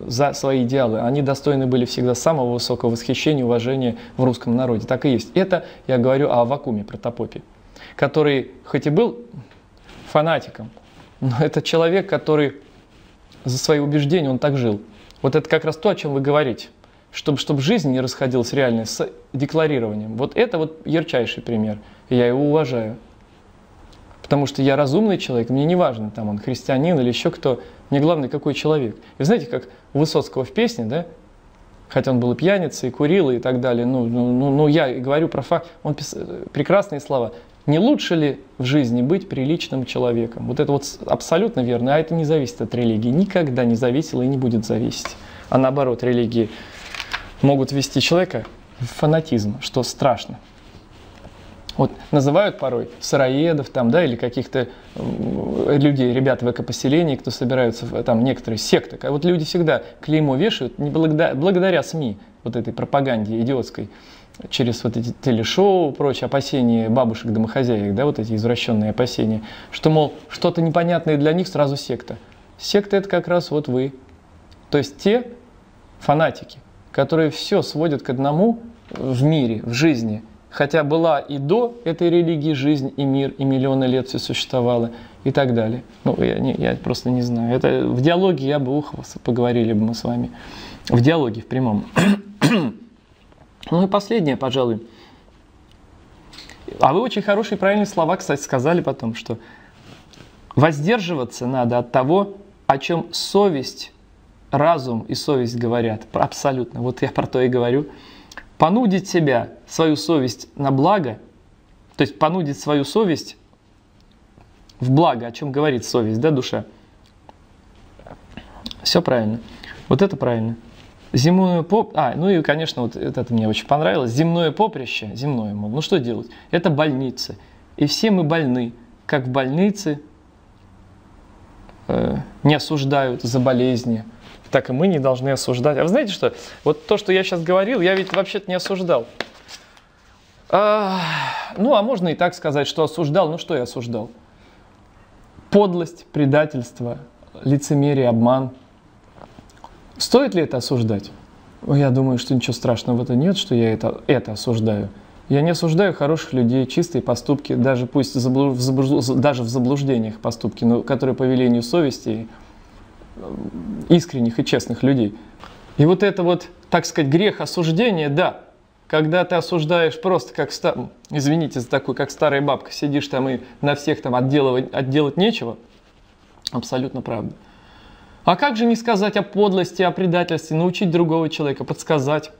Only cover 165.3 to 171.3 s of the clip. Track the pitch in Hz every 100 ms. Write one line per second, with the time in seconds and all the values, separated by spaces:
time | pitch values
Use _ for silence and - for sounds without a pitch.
165.3 | - - - - - 151 185 202 185 175
166.3 | 175 - - - 175 - - 135 165 208
167.3 | - 147 - 160 160 240 175 147 143 165
168.3 | - - _ _ _ - 156 156 180 175
169.3 | 175 160 175 151 175 160 160 196 175 -
170.3 | - 147 - 170 - - - - 147 139